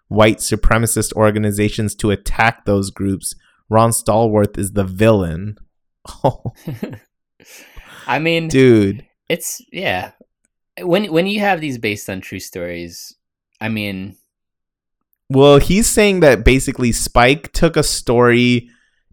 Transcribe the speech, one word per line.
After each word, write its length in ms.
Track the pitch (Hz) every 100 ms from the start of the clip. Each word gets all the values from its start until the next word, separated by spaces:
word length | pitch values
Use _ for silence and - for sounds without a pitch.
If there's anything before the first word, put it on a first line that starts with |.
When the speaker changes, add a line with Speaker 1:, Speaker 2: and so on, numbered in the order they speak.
| -
Speaker 1:
white 300 | 101 110 -
supremacist 760 | - 107 - 110 117 - 104
organizations 840 | - 107 107 107 101 107 - 107 -
to 140 | 107
attack 540 | 98 - - 113 -
those 260 | - 101 98
groups, 440 | - 98 95 - - _ _ -
Ron 220 | 110 117
Stallworth 680 | 117 - 107 117 107 101 -
is 140 | 98
the 120 | 101
villain." 760 | 95 92 110 107 87 80 104 101 - _ _ _ -
<laughs> 180 | -
Speaker 2:
<laughs> 1800 | 135 - - - - 120 - - _ _ _ _ _ - - - - - -
I 120 | 131
mean, 300 | 160 165 160
Speaker 1:
Dude. 580 | 131 131 110 98 107 - _ -
Speaker 2:
it's, 340 | 170 - - _
yeah. 380 | - 175 90 - _ _ _ _ _ _ -
When, 300 | 180 180 208
when 140 | 160 190
you 120 | 208
have 200 | 202 180
these 180 | 151 123
based 320 | 117 104 -
on 100 | 95
true 200 | - 98
stories, 720 | - 92 87 85 87 85 - - _ _ _ -
I 80 | 110
mean 480 | 110 104 95 98 95 _ _ _ _ _ _ _ _ _ _ -
Speaker 1:
Well, 280 | 131 143 143
he's 280 | - 185 233
saying 340 | - 208 185
that 240 | 156 110
basically 460 | 110 131 - 131 123
Spike 600 | 110 - 120 123 151 -
took 240 | - 165 160
a 60 |
story 840 | 139 - - 120 123 120 123 120 - _ _ _ _